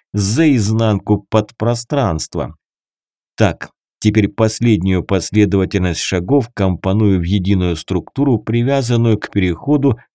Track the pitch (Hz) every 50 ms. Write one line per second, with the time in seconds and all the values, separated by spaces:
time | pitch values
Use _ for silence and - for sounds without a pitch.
0 | _ _ - 107 98 98 110 147 165 156 139 117 98 104 110 113 113 110 101 95
1 | - - 104 - - - - 110 107 - - - 110 117 120 117 - - 147 143
2 | 123 95 80 78 - - - 85 71 78 80 _ _ _ _ _ _ _ _ _
3 | _ _ _ _ _ _ _ - 110 95 - - - - _ _ _ _ _ -
4 | - 107 104 110 101 92 - - 113 110 - - 120 120 110 90 90 95 92 90
5 | 80 - 101 92 - - 101 107 104 95 98 98 92 90 - 95 90 90 80 -
6 | - - 95 90 87 98 135 139 117 - - - 98 92 90 80 - 95 98 110
7 | 107 101 98 90 85 87 101 101 90 98 101 92 90 87 85 80 - - 92 87
8 | 80 - - 131 143 143 120 110 - - 110 117 117 131 139 135 123 117 120 117
9 | 117 113 107 101 - - - 101 92 90 82 - - 139 151 143 135 139 117 -
10 | _ _ -